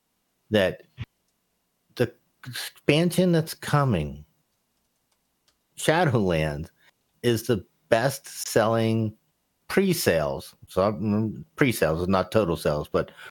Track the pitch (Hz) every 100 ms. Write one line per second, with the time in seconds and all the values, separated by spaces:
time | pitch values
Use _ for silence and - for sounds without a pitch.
0 | _ _ _ _ - 107 92 87 _ -
1 | - _ _ _ _ _ _ _ _ -
2 | 117 - _ _ 127 120 - - - 147
3 | 175 170 180 165 160 - - 147 135 90
4 | 73 71 - _ _ _ _ _ _ _
5 | _ _ _ _ _ _ _ - - 160
6 | 165 120 95 80 78 73 78 _ _ _
7 | _ _ 120 110 - 107 - _ - 113
8 | 135 - - - - 123 107 113 113 113
9 | 110 - _ _ _ _ - - 196 165
10 | - 82 73 69 - - - 92 101 104
11 | 107 104 110 - - - 139 - 78 80
12 | 90 95 92 110 90 80 82 76 76 87
13 | - - -